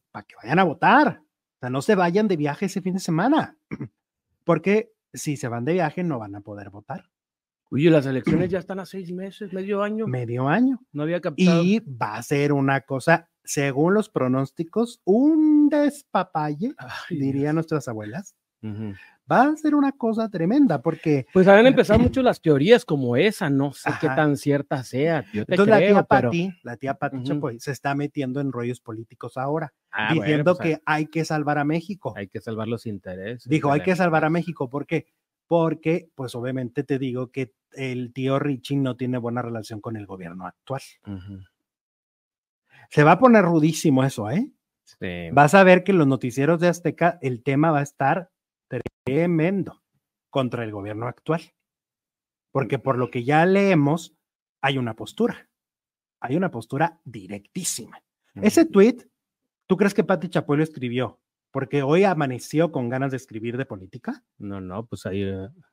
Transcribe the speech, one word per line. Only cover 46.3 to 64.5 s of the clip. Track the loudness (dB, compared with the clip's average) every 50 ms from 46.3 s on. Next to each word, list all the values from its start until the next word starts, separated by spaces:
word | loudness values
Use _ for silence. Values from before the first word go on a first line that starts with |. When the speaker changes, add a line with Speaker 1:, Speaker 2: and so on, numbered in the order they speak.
| -2 -2 0 0 2 2
Speaker 1:
de | 2 0
Azteca | 0 0 -4 -4 -2 0 0 0 0 -2
el | -4 -6 -6 -4 -4
tema | -2 0 2 2 2
va | 2 0
a | -2
estar | -4 -4 -2 0 0 0 -2 -4 _ _ _ _ _ _ _ _ -12 -10 -10 -10 -12 _ _ -8
tremendo | -4 -2 0 0 0 0 0 0 0 -2 -2 -6 -8 -12 _ _ _ _ _ _ _ _ _ _ _
contra | -4 -4 -4 -4 -6 -8 -10
el | -10
gobierno | -10 -10 -10 -10 -10 -10 -10
actual. | -10 -12 _ _ -6 -6 -6 -6 _ _ _ _ _ _ _ _ _ _ _ _ _ _ _ _ _ _ _ _ _
Porque | -6 -4 -4 -4 -4 -4
por | -2 -2 -2
lo | -2 -2 -4
que | -4 -6 -2
ya | 2 2 4 4
leemos, | 4 4 4 4 4 4 4 4 2 0 -2 -4 -10 _ _ _ _ _ _ _ _ _ _
hay | -4 -2 -2
una | -2 -4 -6 -8
postura. | -10 -14 -8 -4 -2 -2 -2 -2 -6 -16 _ _ _ _ _ _ _ _ _ _ _ _ _ _ -12
Hay | -6 -4 -2
una | -2 -2 -2
postura | -4 -8 -10 -6 -4 -2 -2 -2 -4 _ -20
directísima. | -18 -16 -16 -14 -14 -14 -14 -14 _ -10 -8 -8 -8 -8 -8 -12 -16 -20 -20 _ _ _ _ _ _ -6
Speaker 2:
Ujú. | -2 0
Speaker 1:
Ese | 2 4 4 2
tuit, | 4 6 6 6 6 4 0 -8 _ _ _ _ _ _ _ _ _ _ _ _
¿tú | -2 0
crees | 2 2 0 0
que | 0 0
Pati | 0 0 -2 -2 -4
Chapoy | -4 -4 -2 0 0
lo | 0 -2
escribió? | -2 -4 -8 -8 -6 -4 -4 -4 -6 -8 _ _ _ _ _ _ _
Porque | -8 -8 -6 -4 -2 -2 0
hoy | 2 4 4 4
amaneció | 2 2 0 -2 -4 -4 -8 -8 -4 0 0 0 0
con | 0 -4 -4 -4
ganas | -4 -4 -4 -4
de | -6
escribir | -8 -10 -12 -12 -10 -8 -8 -6
de | -8 -8
política. | -8 -10 -16 -16 -18 -18 -14 -12 -12 -12 -12 _ _ _
Speaker 2:
No, | -14 -12 -10